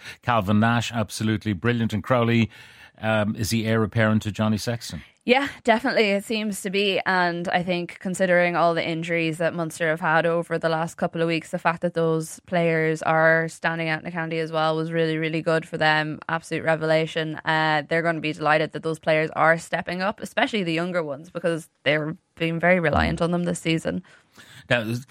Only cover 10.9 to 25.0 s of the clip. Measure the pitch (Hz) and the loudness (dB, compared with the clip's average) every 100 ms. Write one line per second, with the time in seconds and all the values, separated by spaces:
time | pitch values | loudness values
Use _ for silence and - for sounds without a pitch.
10.9 | - 180 170 165 165 - 180 175 170 175 | -4 -4 -2 0 -2 -4 -2 -2 0 -2
11.9 | 165 165 160 160 - - 180 170 160 160 | 0 0 0 -4 -12 -4 0 2 2 0
12.9 | 160 - 160 160 165 165 - 165 165 160 | 0 2 4 6 4 2 -4 -4 -2 -2
13.9 | 156 - 170 165 165 160 160 160 160 160 | -4 -6 -6 -4 -4 -2 0 0 0 -2
14.9 | 165 165 156 160 160 160 160 165 160 156 | 0 0 0 -2 -2 0 0 0 0 2
15.9 | 156 156 151 - 165 - 160 165 160 160 | 2 0 -6 -6 -6 -4 -4 0 0 2
16.9 | 160 160 165 156 151 - 160 156 151 143 | 2 2 -4 -4 -4 -2 0 2 0 0
17.9 | 165 165 160 156 170 147 156 151 151 160 | 0 0 -2 -4 -2 2 2 2 -4 -6
18.9 | 160 - 156 160 - 160 165 - 165 175 | -4 0 2 2 2 4 4 0 -6 -4
19.9 | 175 190 - 196 - 262 220 170 160 180 | -4 -4 -4 -6 -2 -2 0 -2 -2 -2
20.9 | 175 156 139 170 175 175 165 - _ 131 | -2 -4 -6 -10 -4 -2 -2 -6 _ 0
21.9 | 151 151 160 _ - 165 165 170 185 156 | 0 0 -8 _ -6 -4 2 4 4 4
22.9 | 147 160 165 170 175 175 175 165 160 - | 2 2 0 0 0 -2 -2 -2 -2 -2
23.9 | 180 - - _ - - - - 123 110 | -6 -8 -20 _ -20 -20 -12 -2 -2 0
24.9 | 120 | -6